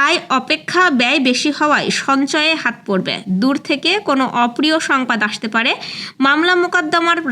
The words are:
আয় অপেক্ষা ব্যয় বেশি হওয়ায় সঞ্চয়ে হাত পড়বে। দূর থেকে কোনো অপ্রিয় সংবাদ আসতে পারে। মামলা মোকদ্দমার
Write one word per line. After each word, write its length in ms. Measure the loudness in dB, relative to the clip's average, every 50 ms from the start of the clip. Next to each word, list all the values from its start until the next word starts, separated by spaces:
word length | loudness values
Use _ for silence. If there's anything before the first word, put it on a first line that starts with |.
| 2
আয় 140 | 2 2 0 0 -2 -2 -2
অপেক্ষা 440 | 0 -2 -4 -4 -4 -2 2 2 4 4
ব্যয় 300 | 4 2 2 2 2 2 2 2
বেশি 220 | 2 2 0 -2 0 0
হওয়ায় 300 | 0 2 2 2 0 -2
সঞ্চয়ে 600 | -2 -2 -2 0 0 0 0 0 0 0 2 0 0
হাত 220 | 0 -2 -4 -4 -6 -4
পড়বে। 280 | -4 -2 -2 -2 -2 -4 -4 -4 -2 -2 0
দূর 160 | 2 2 0 0 -2 -2
থেকে 220 | -4 -2 0 -2 -2 -2 0 0
কোনো 160 | 0 0 0 0 0 0 0
অপ্রিয় 320 | 0 0 0 0 2 2 0
সংবাদ 400 | 0 0 0 0 0 0 -2 -2 -2
আসতে 260 | -2 -4 -6 -6 -4
পারে। 240 | -2 0 0 0 -2 -4 -6 -12 -14 -14 -14 -14 -4 0
মামলা 360 | 2 2 2 4 2 2 2
মোকদ্দমার 640 | 2 2 2 0 0 0 0 0 0 2 2 0 0 0 0